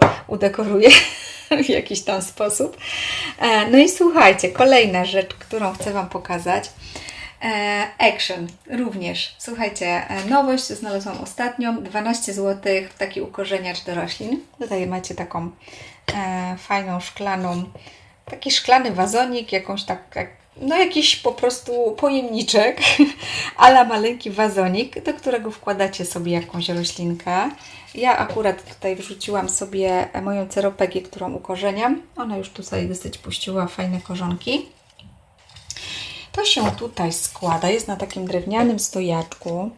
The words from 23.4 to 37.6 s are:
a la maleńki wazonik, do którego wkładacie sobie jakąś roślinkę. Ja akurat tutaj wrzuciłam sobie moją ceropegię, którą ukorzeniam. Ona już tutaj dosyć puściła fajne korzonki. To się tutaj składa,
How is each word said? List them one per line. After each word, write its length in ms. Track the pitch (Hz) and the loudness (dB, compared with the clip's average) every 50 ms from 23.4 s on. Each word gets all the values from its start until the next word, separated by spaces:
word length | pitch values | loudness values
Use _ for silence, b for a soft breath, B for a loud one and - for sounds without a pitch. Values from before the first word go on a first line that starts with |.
| - - - | -8 -4 4
a 120 | - 233 254 | 8 10 10
la 160 | 262 254 247 | 12 10 8
maleńki 460 | 226 226 208 208 233 240 - - 220 | 6 4 0 0 0 -2 -4 -6 -6
wazonik, 760 | 190 202 214 208 196 196 185 180 180 208 247 269 - - - | 0 0 0 2 2 2 2 2 2 0 -2 -4 -6 -8 -4
do 100 | - 294 | -4 -4
którego 360 | - - 269 247 233 214 220 | -4 -2 -2 -2 -2 -2 -6
wkładacie 540 | 214 - - 208 202 196 196 190 196 - 180 | -10 -6 -4 -2 0 0 0 -2 -2 -4 -6
sobie 280 | 175 - 180 170 175 170 | -6 -6 -4 -2 -2 -2
jakąś 360 | 170 170 - - 175 170 - | -2 -2 -4 -6 -6 -4 -4
roślinkę. 840 | 175 175 175 - - - 175 170 170 170 - 180 180 185 214 285 285 B B B B B B B B | -4 -4 -4 -4 -6 -6 -4 -4 -4 -4 -4 -2 0 0 0 -2 -4 B B B B B B B B
Ja 240 | - 240 254 226 - | -2 2 2 2 2
akurat 560 | - - - 220 214 196 180 - - - - | 0 -2 -2 0 0 0 0 -2 -6 -18 -12
tutaj 220 | - - 190 190 | -8 -6 -4 -4
wrzuciłam 520 | 185 190 - 190 185 - 208 202 196 185 185 | -6 -8 -12 -12 -12 -8 -4 -4 -4 -2 -2
sobie 600 | - - 196 190 196 190 190 185 185 185 - - - 185 190 | -4 -4 -4 -4 -4 -2 0 0 0 0 -2 -2 -4 -6 -4
moją 260 | 196 202 202 190 196 | -4 -2 -2 -4 -4
ceropegię, 540 | - 202 202 196 196 - 196 180 185 185 180 | -2 0 0 0 0 0 -2 0 -2 -4 -8
którą 300 | - - 202 185 185 185 | -8 -10 -10 -8 -8 -8
ukorzeniam. 680 | 180 - - 190 185 202 202 190 208 226 247 294 339 - - - | -8 -8 -8 -6 -4 -2 -2 -2 0 0 0 0 0 -4 -10 -12
Ona 200 | 311 240 226 208 | -10 -8 -6 -6
już 140 | 190 190 - | -8 -8 -10
tutaj 380 | - - 185 - 196 190 180 175 | -12 -16 -12 -8 -6 -4 -4 -4
dosyć 300 | 185 180 - 196 - - | -6 -8 -8 -10 -12 -12
puściła 480 | - - - - - - 190 190 180 | -10 -10 -8 -8 -6 -4 -4 -2 -4
fajne 340 | 180 - - 185 185 180 180 | -4 -4 -6 -4 -4 -4 -4
korzonki. 640 | - - 180 185 185 175 175 175 - 233 262 302 - - _ _ _ _ _ _ - - - - _ _ _ _ _ _ B B B B B B B B B B B B B B B B B - | -6 -6 -8 -6 -4 -4 -4 -4 -4 -4 -4 -4 -4 -8 _ _ _ _ _ _ -20 -20 -20 -20 _ _ _ _ _ _ B B B B B B B B B B B B B B B B B -2
To 60 | 415 | 0
się 260 | 415 - - 214 208 | 0 2 2 0 0
tutaj 420 | 196 - 233 233 - - 175 165 165 | -2 -4 -8 -10 -6 -4 -4 -2 -2
składa, 580 | - - - - - - 170 170 165 | -2 -4 -4 -4 -4 -2 -2 0 0